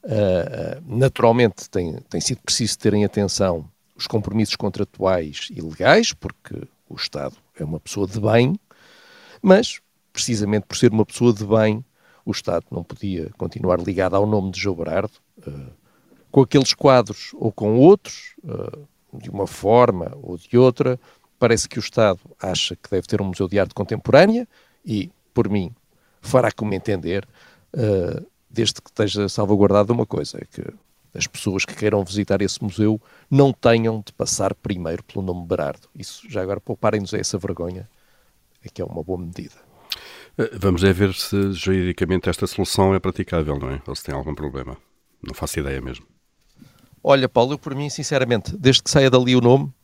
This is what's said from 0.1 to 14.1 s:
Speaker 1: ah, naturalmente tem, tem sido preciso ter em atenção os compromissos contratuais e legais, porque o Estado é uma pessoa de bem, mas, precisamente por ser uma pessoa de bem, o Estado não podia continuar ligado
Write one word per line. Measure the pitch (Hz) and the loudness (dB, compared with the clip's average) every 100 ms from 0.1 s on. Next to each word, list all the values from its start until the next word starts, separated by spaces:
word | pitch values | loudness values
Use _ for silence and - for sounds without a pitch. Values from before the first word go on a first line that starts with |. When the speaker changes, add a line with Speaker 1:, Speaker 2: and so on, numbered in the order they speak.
| 110 101 90 82 113 82 - | 0 2 0 -2 -6 -8 -10
Speaker 1:
ah, | - | -8
naturalmente | 117 131 - 123 117 117 - - | 0 0 4 4 6 2 0 -8
tem, | 98 85 90 - | -6 -4 -8 -8
tem | 82 | -6
sido | - 127 | -4 -6
preciso | - - 113 - | -4 -4 -2 0
ter | 110 | 0
em | 104 | 2
atenção | 104 - 98 - 95 85 73 _ _ _ | 0 0 -2 0 0 -2 -8 _ _ _
os | - | -6
compromissos | 113 101 104 110 - | -4 -2 -2 -2 -2
contratuais | 107 - 101 - 95 92 80 71 - | -6 -4 -8 -2 0 0 -2 -10 -12
e | - | -10
legais, | 80 78 98 180 233 | -12 -2 4 4 4
porque | - - - - - - _ _ | -4 -14 -14 -16 -14 -16 _ _
o | - | -12
Estado | - 73 69 - _ - | -10 -8 -8 -12 _ -12
é | 76 | -8
uma | 80 | -8
pessoa | - 104 98 | -8 -6 -4
de | 110 | -2
bem, | 104 113 127 196 _ _ _ - _ - - - | 2 4 4 0 _ _ _ -20 _ -20 -20 -2
mas, | 196 190 247 - _ _ _ | 6 6 6 -6 _ _ _
precisamente | - - 110 101 107 - | -8 -4 -2 0 0 -2
por | - | 4
ser | - | 4
uma | 107 104 | 4 0
pessoa | - 120 | 2 2
de | 101 104 | 2 2
bem, | 110 107 107 131 _ _ _ - | 2 2 0 -8 _ _ _ -8
o | |
Estado | 104 - 85 - | -6 -2 -4 -4
não | - | -10
podia | 82 - 101 90 80 - | -10 -10 -6 -6 -8 -8
continuar | 87 - 90 90 | -10 -4 0 0
ligado | 87 95 92 | 0 -2 0